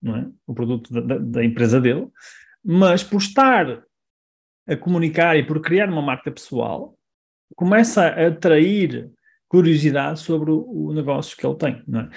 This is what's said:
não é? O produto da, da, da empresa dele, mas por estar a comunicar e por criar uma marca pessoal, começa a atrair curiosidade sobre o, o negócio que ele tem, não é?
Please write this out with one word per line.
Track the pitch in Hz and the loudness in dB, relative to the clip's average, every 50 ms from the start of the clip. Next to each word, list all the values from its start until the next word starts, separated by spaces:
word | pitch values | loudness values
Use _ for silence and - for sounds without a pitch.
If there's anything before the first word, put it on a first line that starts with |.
não | - 113 113 | -8 -8 -6
é? | 117 139 - - _ _ | -6 -8 -10 -14 _ _
O | - 120 | -12 -8
produto | 123 123 117 123 113 117 - | -6 -4 -4 -4 -6 -6 -8
da, | 120 120 | -8 -6
da, | 120 120 131 - | -4 -4 -4 -4
da | - 120 117 123 117 | -6 -6 -4 -2 -2
empresa | 117 117 120 120 113 113 135 | 0 0 2 2 2 4 4
dele, | 123 120 123 165 254 - _ _ - - - - - _ _ _ - | 4 2 2 0 -4 -10 _ _ -20 -20 -20 -20 -20 _ _ _ -4
mas | 202 165 185 190 185 175 180 | 0 2 4 4 4 4 2
por | - - 208 | 0 -2 -2
estar | 202 196 - - 277 269 269 254 208 170 131 120 - - _ _ _ _ _ _ _ _ _ _ _ _ _ _ _ _ - | -2 -2 -2 2 2 4 4 4 2 0 -2 -6 -10 -14 _ _ _ _ _ _ _ _ _ _ _ _ _ _ _ _ -8
a | 160 | -6
comunicar | - - 175 180 170 165 156 156 170 170 170 160 | -4 -2 -2 -2 0 0 0 2 2 2 4 4
e | 151 143 | 2 2
por | 147 156 156 | 0 -4 -4
criar | 156 - 170 190 208 196 | -2 0 0 0 0 0
uma | 175 156 | -2 -4
marca | 143 143 127 135 - 147 | -4 -4 -6 -6 -8 -12
pessoal, | - - - - - 120 117 110 85 - - - _ _ _ _ _ _ _ _ _ _ _ _ - | -12 -14 -14 -8 -6 -6 -4 -4 -6 -8 -12 -14 _ _ _ _ _ _ _ _ _ _ _ _ -8
começa | - 175 180 202 220 226 226 - 214 | -4 0 2 4 4 4 2 2 2
a | 175 160 - 170 160 170 | 2 2 2 2 0 0
atrair | 160 160 - 175 160 151 156 190 208 208 185 151 123 120 117 117 _ _ _ _ _ _ _ _ | 0 2 2 4 4 4 4 4 2 0 0 -2 -4 -6 -12 -14 _ _ _ _ _ _ _ _
curiosidade | - 180 175 165 160 143 147 151 135 139 139 147 156 151 | 4 4 6 6 4 4 2 2 0 0 -2 -4 -6 -8
sobre | - - 165 156 156 156 | -6 -4 -4 -2 0 0
o, | 156 160 240 254 233 156 156 151 | -2 -2 -2 -6 -8 -8 -6 -6
o | |
negócio | 151 156 139 139 139 139 147 - - | -6 -4 -4 -2 -4 -4 -4 -8 -10
que | - - | -6 -4
ele | 135 139 | -4 -4
tem, | - 151 143 - - - 143 | -2 -4 -4 -4 -6 -8 -8
não | 123 113 | -6 -6
é? | 110 78 - | -6 -8 -14